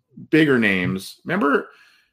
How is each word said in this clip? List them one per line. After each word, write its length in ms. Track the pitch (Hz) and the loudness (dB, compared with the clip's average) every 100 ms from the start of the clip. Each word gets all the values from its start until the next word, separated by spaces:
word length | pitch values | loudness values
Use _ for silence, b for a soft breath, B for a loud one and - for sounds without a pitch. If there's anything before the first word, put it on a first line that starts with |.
| _ - - | _ -20 -2
bigger 280 | 156 156 131 | 2 4 2
names. 640 | 107 95 90 95 - - | 2 0 -2 -6 -10 -16
Remember, 440 | - 175 143 - - B B B B | -8 -4 0 -2 -4 B B B B